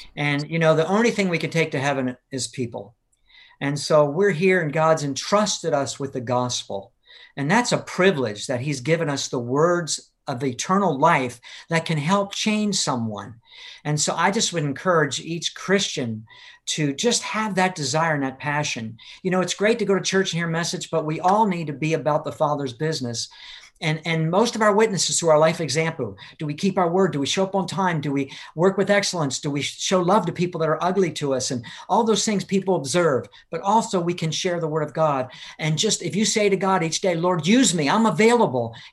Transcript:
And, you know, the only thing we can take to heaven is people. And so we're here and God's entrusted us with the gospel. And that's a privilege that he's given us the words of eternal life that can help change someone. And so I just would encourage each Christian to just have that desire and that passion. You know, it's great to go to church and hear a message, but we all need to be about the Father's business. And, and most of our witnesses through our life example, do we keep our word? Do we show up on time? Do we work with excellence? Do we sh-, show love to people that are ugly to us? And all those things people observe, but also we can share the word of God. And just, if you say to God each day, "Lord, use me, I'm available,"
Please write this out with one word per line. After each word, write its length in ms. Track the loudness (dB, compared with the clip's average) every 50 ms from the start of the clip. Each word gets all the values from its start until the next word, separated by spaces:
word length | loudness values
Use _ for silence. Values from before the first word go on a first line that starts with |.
| -20 -14 -8
And, 340 | -4 -2 -2 -2 -2 -4 -4
you 80 | -2 2
know, 180 | 4 4 4
the 120 | 4 2 2
only 240 | 2 2 2 2
thing 180 | 2 0 0 0
we 80 | 0 -2
can 140 | -2 -2
take 180 | 0 0 -2 0
to 100 | -2 -2
heaven 380 | -2 -2 -2 -2 -2 -4 -6 -8 _ _
is 160 | -10 -8 -8 -8
people. 480 | -6 -6 -8 -8 -8 -10 -14 -16 -20 _ _ _ _ _ _ _ _ -20 -20 -20 _ -6
And 160 | -4 -4 -2 -4
so 260 | 0 2 4 4 4
we're 280 | 4 2 2 2 2
here 320 | 2 2 4 4 4 4 2
and 100 | 0 0
God's 300 | 2 4 4 4 2 0
entrusted 720 | -2 -4 -6 -2 0 2 2 2 0 -2 -4 -2 -2 0
us 240 | 0 0 -2 -4 -6
with 140 | -8 -6 -6
the 80 | -6
gospel. 680 | -4 -2 0 0 0 0 -2 -6 -6 -8 -10 -10 -10 -12 _ _ _ _ -20 -20 -20 -14 _ -6
And 140 | -2 2
that's 200 | 2 2 2 2
a 60 | 0 -2
privilege 720 | -2 -4 -2 2 4 4 4 2 0 -4 -4 -6 -6 -4
that 140 | -4 -4
he's 200 | -4 -4 -6 -4
given 260 | -2 0 0 0 0 -2
us 200 | -4 -4 -4 -4
the 100 | -4 -4
words 720 | -4 -2 2 2 4 4 4 2 0 -2 -6 -8 -8 _ _ _ _
of 180 | -10 -6 -4 -4
eternal 540 | -4 -4 -4 -2 0 2 2 2 2 2 4
life 420 | 4 4 4 4 2 -2 -6 -10 -16 -20 -20 -20 -8 -4
that 160 | -2 -2 0
can 140 | 0 -2 -2
help 340 | 0 2 2 2 0 -2 -4
change 440 | -4 -2 0 0 0 0 0 0 0
someone. 580 | 0 0 -2 -2 -2 -4 -6 -6 -10 -12 -14 -18 _ _ -20 -20 -20 -20 -20 -10 -4
And 160 | -2 -2 0
so 160 | 0 0 0
I 160 | 2 2 2
just 220 | 2 2 0 0 -2
would 100 | -2 -2
encourage 560 | -2 -4 -2 0 2 4 4 2 2 0 -4
each 340 | -6 -6 -6 -6 -6 -6 -8
Christian 720 | -8 -2 0 0 0 0 -2 -4 -4 -4 -4 -6 -8 -10 -14 -20 -20 -20 -20 -20 _ _
to 280 | -6 -4 -2 0 0 0
just 300 | 0 0 0 0 0 -2
have 320 | -4 -4 -4 -4 -2 0
that 200 | 2 2 2 0
desire 380 | -2 -4 -2 0 0 2 2 0
and 100 | 0 -2
that 160 | -4 -6 -6
passion. 560 | -4 -4 -2 -2 -2 -4 -6 -6 -8 -10 -12 -14 -18 -20 -16 -8
You 100 | -4 -2
know, 100 | 0 0
it's 120 | 0 -2 -2
great 260 | 0 0 2 2 2
to 60 | 0
go 100 | 0 0
to 60 | 0
church 300 | 0 0 0 0 0 0
and 60 | -2 -2
hear 100 | -2 -2
a 40 |
message, 380 | -2 -2 -2 -4 -6 -8 -6 -4
but 160 | -4 -2 -2
we 140 | -2 -4 0
all 260 | 2 2 4 4 4
need 220 | 2 0 -2 -4 -6
to 60 | -6
be 200 | -4 -2 0 0
about 300 | 0 0 0 0 0 -2
the 80 | -4
Father's 400 | -4 -2 0 0 0 -2 -4 -6
business. 560 | -6 -4 -4 -4 -4 -4 -4 -6 -6 -6 -8 -10 -12 -16 -20 -20 -20 -20 -20 -20 _ _
And, 180 | -4 -2 -2 -2 -2
and 260 | -2 -2 0 0 2
most 240 | 2 2 2 2 0
of 60 | 2
our 120 | 2 4 4
witnesses 460 | 4 4 2 2 0 -2 -2 -2 0
through 100 | 4 4
our 80 | 6 6
life 220 | 6 4 2 0
example, 560 | -4 -2 -2 0 0 -2 -2 -4 -6 -6 -8 -10 -18 -20 -14 -10
do 60 | -8
we 80 | -8 -4
keep 240 | -2 0 0 2 2
our 120 | 2 2
word? 220 | 4 4 2 2
Do 80 | 2 0
we 60 | -2
show 180 | -2 0 0 0
up 100 | 0 0
on 140 | -2 -2 -2
time? 320 | -2 -2 0 0 0 0
Do 140 | -2 -2 -2
we 180 | -2 -2 -4 -8 -14 -18 -12 -2
work 220 | 0 2 2 2 2
with 120 | 2 2
excellence? 500 | 2 2 2 0 -2 -2 -2 -2 -4 -4
Do 120 | -4 -4
we 100 | -4 -4
sh-, 160 | -4 -6 -6 -6
show 220 | -2 0 2 2
love 260 | 4 4 4 2 2
to 60 | 0
people 280 | -2 -2 -2 -2 -2 -2
that 100 | -2 0
are 120 | 0 0
ugly 300 | 0 0 0 2 0 0 -2
to 200 | -2 -2 -2 -2
us? 180 | -2 -2 -2
And 140 | -4 -6 -6 -10 -14 -16 -4 0
all 160 | 2 2 4
those 180 | 2 2 0 0
things 220 | 0 0 -2 -2
people 320 | 0 -2 0 0 2 0 0
observe, 500 | 0 0 0 2 2 4 2 0 -2 -4 -12 -20 -14 _
but 80 | -10 -4
also 400 | 0 2 2 2 2 2 0 -2
we 140 | 0 -2 -2
can 180 | -2 -2 -4
share 300 | -2 -2 -2 -2 -2 -2
the 80 | -2 -2
word 140 | -2 -2 -4
of 100 | -2 0
God. 360 | 0 2 2 2 0 -2 -4 -8 -16 -18 -18 -10 -4
And 180 | -2 -2 0 2
just, 240 | 2 2 0 0
if 140 | -2 -4 -2
you 80 | 0 0
say 240 | 0 2 2 2 2
to 80 | 2
God 260 | 2 2 2 2 2
each 200 | 2 0 -2 -2
day, 140 | 0 0 0
"Lord, 300 | 2 2 0 0 2 2
use 280 | 4 6 6 6 4 4
me, 160 | 2 2 2
I'm 160 | 4 4 4
available," 680 | 2 4 4 6 6 6 6 4 2 2 0 -2 -2 -6 -10 -16 -18